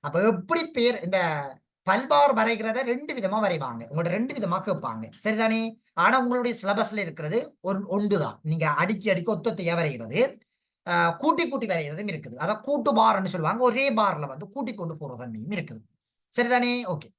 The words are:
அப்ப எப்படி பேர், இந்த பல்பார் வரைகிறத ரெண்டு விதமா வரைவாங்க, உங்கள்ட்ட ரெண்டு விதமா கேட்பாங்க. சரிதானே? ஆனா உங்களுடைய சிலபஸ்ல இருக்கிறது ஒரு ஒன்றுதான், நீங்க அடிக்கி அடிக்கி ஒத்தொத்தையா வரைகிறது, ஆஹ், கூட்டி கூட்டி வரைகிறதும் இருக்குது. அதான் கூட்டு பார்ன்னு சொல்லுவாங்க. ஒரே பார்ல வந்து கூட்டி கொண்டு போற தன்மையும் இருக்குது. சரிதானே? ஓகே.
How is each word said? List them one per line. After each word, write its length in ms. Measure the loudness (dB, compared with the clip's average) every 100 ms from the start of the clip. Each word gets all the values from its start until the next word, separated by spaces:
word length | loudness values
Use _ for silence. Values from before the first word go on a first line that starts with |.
அப்ப 160 | -2 2 4
எப்படி 300 | 2 0 -2 0 2
பேர், 200 | 2 2 0
இந்த 120 | 2 2 0 -4 -12 _ _ 0
பல்பார் 440 | 2 4 6 6 6
வரைகிறத 400 | 2 0 0 -2 0
ரெண்டு 200 | -2 -4 -4
விதமா 220 | -2 2
வரைவாங்க, 380 | 2 0 -4 -8 -6
உங்கள்ட்ட 200 | -2 -2 0
ரெண்டு 160 | -2 -2
விதமா 200 | -2 -2 -2
கேட்பாங்க. 380 | -4 -4 -8 -10 -6
சரிதானே? 360 | -4 0 2 2 -2 -6 _ 2
ஆனா 140 | 4 4
உங்களுடைய 320 | 2 0 -2 -2
சிலபஸ்ல 420 | -2 0 0 -2
இருக்கிறது 340 | -6 -6 -2 -2 -4 _ -4
ஒரு 100 | -4 -2 -2
ஒன்றுதான், 400 | 2 0 0 -4 -4
நீங்க 160 | 0 0 0
அடிக்கி 240 | 0 0 0
அடிக்கி 180 | 0 0
ஒத்தொத்தையா 400 | -2 -2 -2 -2 0
வரைகிறது, 400 | 0 -4 -4 0 0 0 _ _ _ _ -2
ஆஹ், 280 | 2 2 2
கூட்டி 220 | 2 4 2
கூட்டி 180 | 0 -2
வரைகிறதும் 380 | -2 -2 -6 -6
இருக்குது. 240 | -8 -10 -6
அதான் 200 | -2 -2 -2
கூட்டு 240 | 0 2 4
பார்ன்னு 340 | 4 4 0
சொல்லுவாங்க. 280 | -2 -2 2 2
ஒரே 180 | 4 2 2
பார்ல 280 | 2 0 -6
வந்து 160 | -8 -12
கூட்டி 200 | -8 -8
கொண்டு 220 | -6 -8 -8
போற 160 | -12 -10
தன்மையும் 340 | -10 -10 -6 -6
இருக்குது. 260 | -6 -12 _ _ _ _ _
சரிதானே? 400 | -2 2 2 2 0 -2
ஓகே. 140 | -6 -8